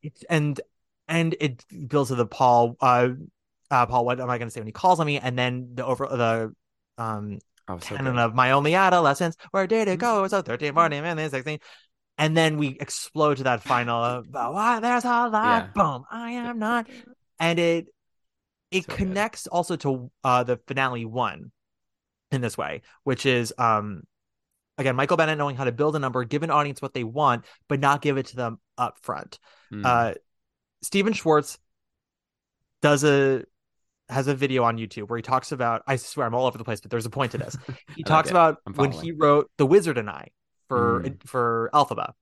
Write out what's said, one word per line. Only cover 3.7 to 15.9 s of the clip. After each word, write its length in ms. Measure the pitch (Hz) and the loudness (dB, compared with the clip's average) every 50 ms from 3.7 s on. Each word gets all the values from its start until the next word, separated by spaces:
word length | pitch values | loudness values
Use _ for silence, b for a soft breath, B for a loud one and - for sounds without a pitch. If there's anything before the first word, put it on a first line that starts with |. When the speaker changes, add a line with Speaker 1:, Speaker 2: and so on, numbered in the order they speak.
| 143 127 120 | 2 2 2
Speaker 1:
"Paul, 200 | 113 123 123 120 | 4 2 0 2
what 160 | 123 123 127 | 2 -2 -2
am 80 | 127 123 | -2 -4
I 80 | 123 | -4
gonna 120 | 117 120 113 | -4 -4 -8
say 120 | - 123 | -10 -10
when 60 | 107 | -12
he 40 | 107 | -12
calls 300 | 107 - - 185 180 165 | -10 0 4 4 4 4
on 40 | 160 | 2
me?" 140 | 147 147 143 | -2 -2 -2
And 180 | 127 127 123 | -4 -4 -2
then 340 | 127 123 123 123 127 127 123 123 | 0 -2 -2 -2 -4 -8 -10 -10
the 120 | 123 127 | -8 -4
over, 220 | 127 127 120 139 | -4 -4 -4 -4
the, 480 | 127 135 120 120 113 113 113 113 110 - _ _ _ _ _ _ _ _ | -6 -2 0 0 0 0 0 -2 -6 -8 _ _ _ _ _ _ _ _
um, 420 | - 117 113 110 104 104 104 101 - _ _ _ _ _ | -10 -8 -6 -6 -6 -8 -10 -10 -12 _ _ _ _ _
Speaker 2:
Oh, 100 | - 92 87 | -14 -12 -12
so 180 | - - 104 | -10 -10 -8
Speaker 1:
canon 180 | 135 135 131 123 | -6 -4 -2 0
Speaker 2:
good. 60 | 123 | 2
Speaker 1:
of 120 | 120 117 110 | 0 2 2
"My 180 | 127 127 127 | 2 2 4
only 240 | 135 143 143 151 165 | 4 4 4 2 2
adolescence, 600 | 185 196 185 180 180 165 143 139 - 180 165 165 B B B | 4 4 4 4 4 4 4 2 2 -2 -4 -4 B B B
where 160 | - 196 190 | -2 -2 0
did 220 | 175 220 226 220 196 | 2 0 0 2 0
it 100 | 185 170 | 0 0
go? 200 | 233 240 226 208 | 0 0 2 2
It 20 | |
was 100 | 196 190 | 0 0
so 100 | 208 196 | 0 -2
thirteen, 280 | 160 - 120 - 151 147 | -2 -2 -6 -4 -4 0
Speaker 2:
Mm-hmm. 80 | 139 | 2
Speaker 1:
fourteen, 260 | 160 170 160 147 143 151 | 4 4 4 2 -2 -4
fifteen, 260 | 170 170 156 156 156 | -4 -4 -4 -4 -4
sixteen." 300 | 139 131 127 151 151 151 B B B B B B _ _ _ _ _ | -4 -6 -6 -6 -10 -10 B B B B B B _ _ _ _ _
And 200 | - 151 156 156 | 0 0 2 4
then 180 | 165 160 160 156 | 4 4 4 2
we 220 | 151 151 139 131 - | 0 -2 -2 -2 -6
explode 580 | 147 - - - - - _ 151 151 151 147 | -10 -10 -10 -12 -12 -10 _ 2 2 2 2
to 60 | 127 135 | 2 2
that 200 | 131 123 113 - | 0 0 0 0
final, 380 | - 131 120 120 120 117 117 | 0 0 0 2 0 0 0
uh, 200 | 117 120 123 123 | 0 0 -2 -4
"But 320 | 113 - 131 - 113 120 147 | -8 -10 -8 -6 -6 -4 -4
why 260 | 190 214 233 247 226 | 0 0 0 0 0
there's 240 | 214 240 247 247 240 | 0 0 0 0 0
a 240 | 247 240 233 240 | 0 0 0 0
light 60 | 240 214 214 220 | 0 0 0 2
Speaker 2:
Yeah. 240 | 247 240 233 - - - | 2 2 0 0 -4 0
Speaker 1:
bulb, 280 | 208 190 156 | 0 0 0